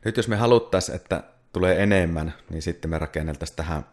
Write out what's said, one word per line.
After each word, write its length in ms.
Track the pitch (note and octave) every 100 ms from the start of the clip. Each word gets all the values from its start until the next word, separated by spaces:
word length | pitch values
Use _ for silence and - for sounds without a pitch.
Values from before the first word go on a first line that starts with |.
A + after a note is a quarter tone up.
nyt 120 | A2+ A#2
jos 100 | A#2+
me 80 |
haluttais, 540 | G#2+ A#2+ A#2+ - F#2 -
että 340 | - - F2 - _ _
tulee 300 | F2+ F#2 F2
enemmän, 500 | G2+ G2 E2+ E2 D#2+ - -
niin 120 | E2
sitten 300 | E2+ E2 D#2+
me 60 | D#2+
rakenneltais 540 | D#2 D#2 D#2 D2+ D#2
tähän 340 | - D#2+ D#2 -